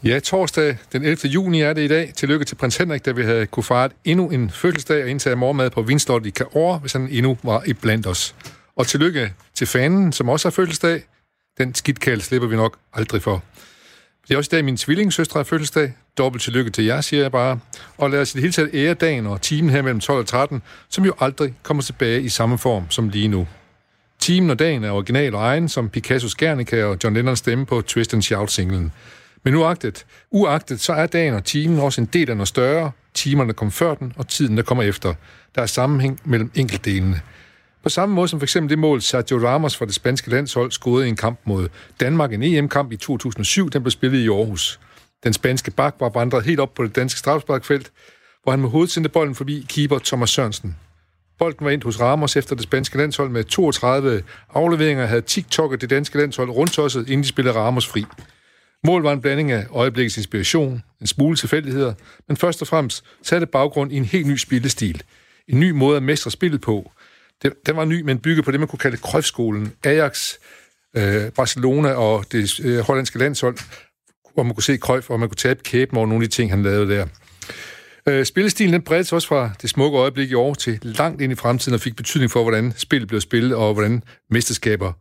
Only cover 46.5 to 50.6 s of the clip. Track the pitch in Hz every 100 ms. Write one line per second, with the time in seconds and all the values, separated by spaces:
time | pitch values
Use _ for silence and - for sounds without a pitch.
46.5 | 160 135 - 120 104 127 - - 151 -
47.5 | 135 - 143 127 _ - _ _ _ -
48.5 | 131 135 135 175 170 156 165 151 131 135
49.5 | 147 131 - 147 139 - 131 120 - 123
50.5 | 113